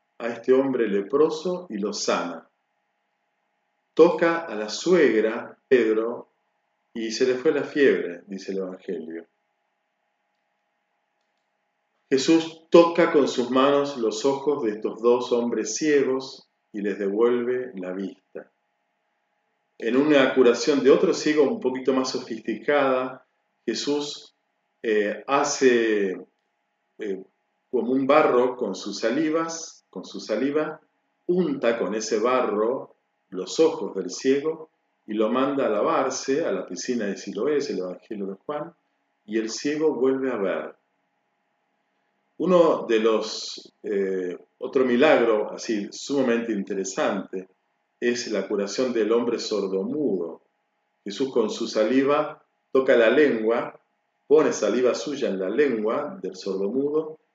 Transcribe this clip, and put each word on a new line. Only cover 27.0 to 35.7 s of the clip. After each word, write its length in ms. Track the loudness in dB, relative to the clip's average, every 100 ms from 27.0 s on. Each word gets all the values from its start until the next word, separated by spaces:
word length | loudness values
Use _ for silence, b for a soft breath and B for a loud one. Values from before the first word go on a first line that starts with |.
| -8 -8 -12 _ _ _ _
como 220 | -4 0
un 120 | 0 4
barro 500 | 4 4 4 2 -2
con 200 | -6 -6
sus 240 | -8 -4
salivas, 880 | -2 0 0 -2 -4 -8 -12 -18 _
con 160 | -16 -14
su 140 | -14
saliva, 600 | -6 -2 0 -2 -4 -8 _ _ _ _ -2
unta 540 | 0 0 0 0 0
con 160 | -2 -4
ese 240 | -2 0
barro 760 | 2 2 0 0 0 -2 -8 _ _ _ _
los 300 | -10 -4 2
ojos 360 | 2 2 -6 -6
del 160 | -8
ciego 580 | -2 0 0 0 -8 -12 _ _ _ -6
y 60 |
lo 160 | -2 0
manda 360 | 0 0 0
a 40 |
lavarse 760 | 0